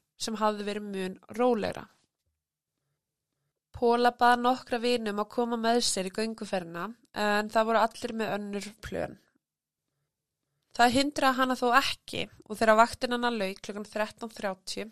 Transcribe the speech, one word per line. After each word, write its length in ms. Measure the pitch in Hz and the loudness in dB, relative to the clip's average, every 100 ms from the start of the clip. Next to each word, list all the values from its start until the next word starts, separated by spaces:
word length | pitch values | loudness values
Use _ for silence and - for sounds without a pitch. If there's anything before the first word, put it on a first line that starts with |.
| _ _ | _ _
sem 240 | - 220 | -8 0
hafði 280 | 214 208 202 | 0 0 -6
verið 180 | 208 208 | -6 -8
mun 320 | 196 185 185 - 208 | -6 -6 -8 -14 -2
rólegra. 480 | 254 233 185 - - _ _ _ _ _ _ _ _ _ _ _ _ _ _ _ _ _ _ - | 2 2 -2 -6 -12 _ _ _ _ _ _ _ _ _ _ _ _ _ _ _ _ _ _ -2
Paula 320 | 240 240 240 | 2 4 2
bað 300 | 240 240 240 | 4 4 4
nokkra 380 | 240 254 - 240 | 2 0 -2 -2
vini 300 | 233 247 220 | 0 0 -2
um 80 | 202 | -4
að 100 | 208 - | -4 -2
koma 240 | 240 233 | -2 0
með 240 | 226 240 233 | 2 2 2
sér 220 | - 185 | -2 -4
í 60 | 202 | -4
gönguferðina, 720 | 220 220 202 190 170 170 190 226 _ | -6 -6 -6 -6 -6 -8 -10 -12 _
en 380 | - 208 208 214 | -4 0 0 0
það 160 | 226 220 | 0 2
voru 160 | 226 | 4
allir 300 | 226 - 240 226 | 2 0 -10 -6
með 160 | 214 202 | -4 -4
önnur 280 | 208 202 202 - | -6 -8 -10 -14
plön. 360 | - 85 - - _ _ _ _ _ _ _ _ _ _ _ _ _ _ _ - | -10 -6 -6 -10 _ _ _ _ _ _ _ _ _ _ _ _ _ _ _ 2
Það 160 | 240 | 4
hindraði 440 | 240 277 - 269 254 | 4 2 2 2 2
hana 140 | 262 254 | 0 2
þó 100 | 247 | 4
ekki 460 | 247 - - - - - - - | 4 2 -6 -10 -8 -8 -12 -14
og 120 | 208 | 0
þegar 180 | 220 214 | 4 6
vaktin 360 | 233 - 247 | 6 4 -4
hennar 200 | 240 240 | -2 -2
lauk 280 | 233 190 196 - | -2 -4 -6 -10
klukkan 200 | 208 208 | -12 -8
þrettán 420 | 214 214 - 233 | -4 -6 -6 -14
þrjátíu 540 | - 202 190 - - 208 | -6 -6 -6 -10 -10 -10